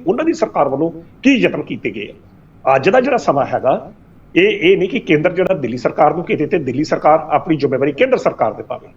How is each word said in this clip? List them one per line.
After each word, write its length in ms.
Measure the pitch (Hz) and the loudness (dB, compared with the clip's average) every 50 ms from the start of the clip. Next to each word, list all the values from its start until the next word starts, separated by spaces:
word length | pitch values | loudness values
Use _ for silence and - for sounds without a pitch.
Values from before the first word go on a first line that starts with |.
| - | -4
ਉਹਨਾਂ 180 | - 208 262 320 | -2 -2 0 0
ਦੀ 80 | 330 | -2
ਸਰਕਾਰ 360 | - - 220 - - 185 147 135 | 0 -2 -2 -2 0 0 0 0
ਵੱਲੋਂ 220 | 135 135 160 165 160 160 - - - - | 0 -2 -2 -4 -4 -10 -18 -20 -10 -2
ਕੀ 120 | - 262 277 | 2 2 2
ਯਤਨ 280 | 226 175 156 - - | 4 2 0 0 -2
ਕੀਤੇ 280 | - - 139 - - 120 | -8 -8 -10 -8 -8 -8
ਗਏ 180 | 98 104 104 - | -8 -8 -12 -14
ਆ। 40 | - - - - - - - - _ - - 135 135 | -16 -20 -20 -20 -20 -20 -20 -20 _ -4 0 0 2
ਅੱਜ 120 | 135 127 185 | 2 2 2
ਦਾ 120 | 208 254 | 2 2
ਜਿਹੜਾ 160 | 247 285 262 | 2 2 -2
ਸਮਾਂ 300 | 226 - - 139 139 127 | -2 0 0 0 0 0
ਹੈਗਾ, 460 | 110 127 107 104 127 156 226 - - - - - - - - - - - | -2 -4 -2 0 0 0 -2 -4 -12 -20 -20 -20 -20 -20 -20 -10 -2 2
ਇਹ, 120 | 160 185 214 | 2 2 2
ਇਹ 280 | - - - 180 196 | 2 2 4 4 4
ਨਹੀਂ 120 | 170 180 190 | 4 2 -2
ਕਿ 120 | - 220 | -4 -4
ਕੇਂਦਰ 320 | - - 160 151 156 180 | 0 0 0 2 2 0
ਜਿਹੜਾ 220 | - 185 185 185 190 | 0 0 0 0 -2
ਦਿੱਲੀ 220 | 156 131 110 120 | -2 -4 -6 -6
ਸਰਕਾਰ 380 | 123 - 156 - - 160 147 151 | -4 -4 -2 2 2 2 2 2
ਨੂੰ 100 | 175 165 - | 0 -4 -4
ਘੇਰੇ 160 | 202 139 151 | -2 -2 -2
ਤੇ 120 | 143 139 175 | -2 -2 -2
ਦਿੱਲੀ 260 | 139 127 120 135 156 | -2 -2 -4 -2 -2
ਸਰਕਾਰ 420 | - 170 143 - 156 156 160 156 - | -2 -2 2 4 4 4 4 2 0
ਆਪਣੀ 260 | 156 135 - 185 156 | -2 -2 0 0 -2
ਜ਼ਿੰਮੇਵਾਰੀ 360 | 143 139 131 135 127 139 151 | 0 0 0 0 0 0 0
ਕੇਂਦਰ 240 | 143 - 247 269 254 | 0 0 2 2 2
ਸਰਕਾਰ 360 | 190 - 190 - - 127 110 | 0 0 -2 0 0 -2 -2
'ਤੇ 100 | 104 - | -2 -6
ਪਾਵੇ। 260 | - - 123 110 - - - | -10 -12 -12 -12 -14 -20 -20